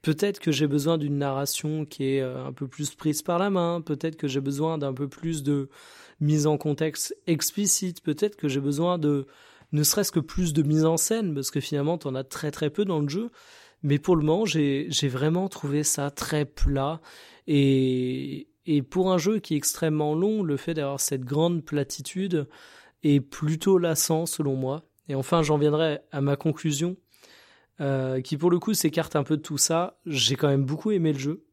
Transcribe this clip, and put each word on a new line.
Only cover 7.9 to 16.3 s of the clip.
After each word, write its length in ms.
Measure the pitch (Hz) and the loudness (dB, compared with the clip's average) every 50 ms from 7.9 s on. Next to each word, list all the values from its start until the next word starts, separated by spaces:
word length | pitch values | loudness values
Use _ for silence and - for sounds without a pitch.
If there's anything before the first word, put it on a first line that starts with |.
| 170 - | -6 -4
peut-être 340 | _ 160 147 151 208 208 208 | _ -4 0 0 -2 -2 -2
que 120 | - - 147 | -2 -2 -2
j'ai 120 | 131 139 | -2 0
besoin 380 | 139 143 143 143 165 175 180 175 | 0 -2 0 0 0 0 0 2
de, 280 | 151 147 147 139 135 - - - - - - - - _ | 2 2 2 0 -2 -6 -16 -20 -20 -20 -20 -20 -10 _
ne 100 | - 147 | 0 2
serait-ce 280 | 151 147 - 202 196 - | 2 2 2 2 0 0
que 80 | - 170 | 0 -2
plus 320 | - - - - 180 165 | -2 0 -2 0 0 2
de 100 | 147 156 | 2 2
mise 220 | 147 147 151 156 156 | 2 4 4 4 4
en 120 | 160 165 | 4 2
scène, 380 | 160 - - 220 226 214 175 151 | 2 0 0 0 0 0 -2 -4
parce 160 | 143 131 - | -4 -6 -4
que 100 | - 147 | -4 -4
finalement, 380 | - - 151 143 139 156 175 160 | -4 -2 -2 -2 0 0 -2 -2
t'en 160 | - 139 131 | -4 -6 -6
as 100 | 131 131 | -6 -8
très, 260 | - - - - 147 | -8 -10 -6 -6 -6
très 200 | - - 156 147 | -4 -2 -4 -2
peu 140 | 151 - 208 | 0 0 0
dans 160 | 190 175 151 | 0 0 0
le 80 | 147 - | 0 0
jeu. 220 | 143 190 233 240 _ - - - - - - - _ _ | -2 -4 -6 -6 _ -16 -20 -20 -20 -20 -20 -20 _ _
Mais 160 | - 143 143 143 | 0 0 0 2
pour 180 | - - 180 | 4 4 4
le 80 | 160 151 | 4 4
moment, 200 | 151 160 196 226 | 2 2 2 2
j'ai, 420 | 202 - 160 147 143 139 139 151 175 | 0 2 2 2 2 0 0 -2 -2
j'ai 180 | 143 - 147 135 | -2 0 0 0
vraiment 400 | 123 127 143 156 165 180 190 190 | 0 0 0 2 2 0 -2 -4
trouvé 340 | 185 - - 143 143 147 151 | -6 -6 -4 -2 0 0 0
ça 260 | - - - 143 143 | 0 -2 -2 -2 -4
très 340 | 143 - - - | -4 -6 -6 -2